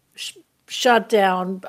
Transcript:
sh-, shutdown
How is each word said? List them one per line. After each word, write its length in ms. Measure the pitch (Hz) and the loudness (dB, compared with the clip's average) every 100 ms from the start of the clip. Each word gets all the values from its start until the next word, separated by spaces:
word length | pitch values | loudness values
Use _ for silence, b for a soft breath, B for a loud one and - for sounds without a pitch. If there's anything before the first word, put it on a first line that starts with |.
| _ | _
sh-, 240 | - - - _ _ - | -16 -16 -16 _ _ -14
shutdown 960 | - 254 226 226 214 190 185 180 190 | -2 2 2 2 2 2 0 -4 -8